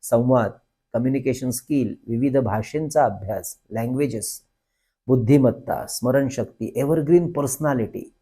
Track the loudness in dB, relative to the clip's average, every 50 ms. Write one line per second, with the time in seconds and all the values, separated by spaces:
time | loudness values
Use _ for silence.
0 | -4 2 2 2 4 4 4 2 2 0 -4 -8 _ _ _ _ _ _ _ -2
1 | -2 0 -2 -2 -2 -2 -2 -2 -2 -4 -4 -6 -4 _ 0 0 0 0 -4 -8
2 | _ -6 -4 0 0 2 2 2 0 0 -2 -2 -4 -4 -6 -6 -6 -2 0 2
3 | 2 2 0 -4 -6 -6 -6 -6 -6 -10 -16 _ _ _ -6 -6 -4 -4 -2 -2
4 | -2 -2 -4 -6 -8 -8 -10 -12 _ _ _ _ _ _ _ _ _ _ _ _
5 | _ 2 2 2 6 6 6 6 6 4 2 0 -6 -6 -6 -6 -6 -8 -10 -4
6 | -2 2 2 2 2 0 -2 -4 -6 -6 -6 _ -10 -8 -4 -2 0 0 0 0
7 | 2 4 4 4 4 2 -2 -2 -2 -2 -2 -2 -2 0 0 0 0 -2 -4 -10
8 | -14 -14 _ _